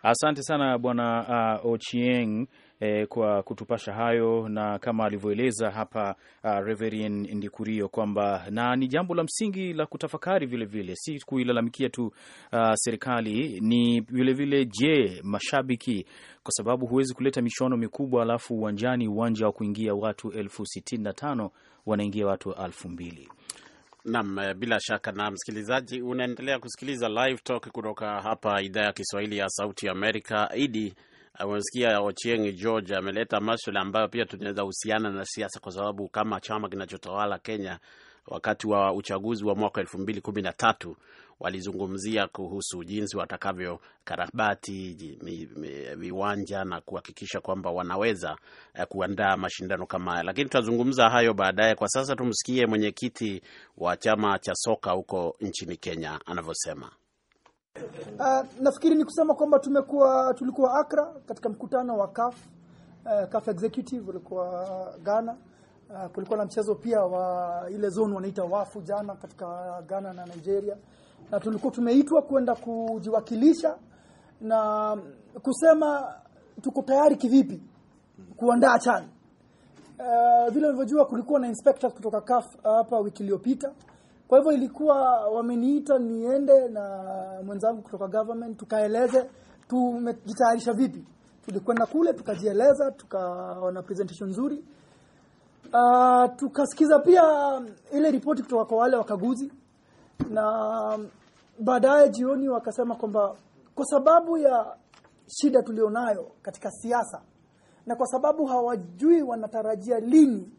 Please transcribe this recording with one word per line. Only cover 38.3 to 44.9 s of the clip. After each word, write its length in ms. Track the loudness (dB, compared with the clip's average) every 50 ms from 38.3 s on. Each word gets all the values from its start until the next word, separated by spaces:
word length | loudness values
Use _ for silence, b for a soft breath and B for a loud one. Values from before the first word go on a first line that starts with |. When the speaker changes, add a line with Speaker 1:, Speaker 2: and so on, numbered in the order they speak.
| -14 -6 -4 -4 -4 -2 -2
Speaker 2:
wa 260 | 0 2 2 2 2 0
uchaguzi 520 | -2 -6 -6 -6 -6 -4 -4 -6 -2 -2
wa 100 | -2 0
mwaka 260 | 0 0 -2 _ -4
elfu 160 | -8 -6 -8 -8
mbili 220 | -6 -6 -6 -6
kumi 200 | -8 -6 -6 -4
na 120 | -6 -6 -4
tatu 420 | 0 2 2 2 _ -6 -16 -16 _ b b b b b b b b
walizungumzia 880 | -8 -6 -6 -6 -10 -10 -8 -6 -6 -6 -6 -8 -6 -4 -2 -2 -2
kuhusu 560 | -4 _ -10 -10 -8 -8 -8 -8 -8 -10 -10 -10
jinsi 340 | -8 -6 -6 -6 -4 -4
watakavyokarabati 1800 | -6 -6 -6 -8 -6 -6 -6 -6 -6 -8 -8 -8 -10 _ -20 _ _ _ -10 -6 -6 -6 -6 -4 -2 0 0 -2 -2 -8 -12 -10 -10 -10 -12